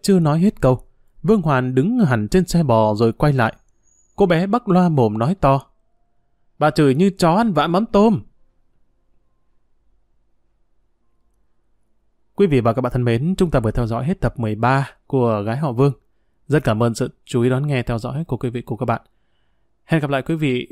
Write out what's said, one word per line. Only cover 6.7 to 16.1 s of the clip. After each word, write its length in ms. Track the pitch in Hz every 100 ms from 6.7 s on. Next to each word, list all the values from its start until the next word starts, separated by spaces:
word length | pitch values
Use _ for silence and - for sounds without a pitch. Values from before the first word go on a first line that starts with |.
| 151 143 131
như 140 | 196
chó 260 | 190 170 185
ăn 180 | 233
vã 140 | 151 160
mắm 180 | 175 226
tôm." 360 | 202 220 165 - _ _ _ _ _ _ _ _ _ _ _ _ _ _ _ _ _ _ _ _ _ _ _ _ _ _ _ _ _ _ _ _ _ _ _ _ _ _ _ _ -
Quý 120 | 196
vị 140 | 135
và 120 | 117
các 80 | 117
bạn 100 | 123
thân 100 | 123
mến, 320 | 120 117 156 185
chúng 140 | 180
ta 80 | 139
vừa 120 | 113
theo 160 | 113 113
dõi 180 | 117 131
hết 160 | 190
tập 180 | 120 -
mười 160 | 113 107
ba 340 | 117 135 131 - _
của 340 | 135 117 107 101
Gái 120 | 127
họ 140 | 156
Vương. 220 | 117 143 - _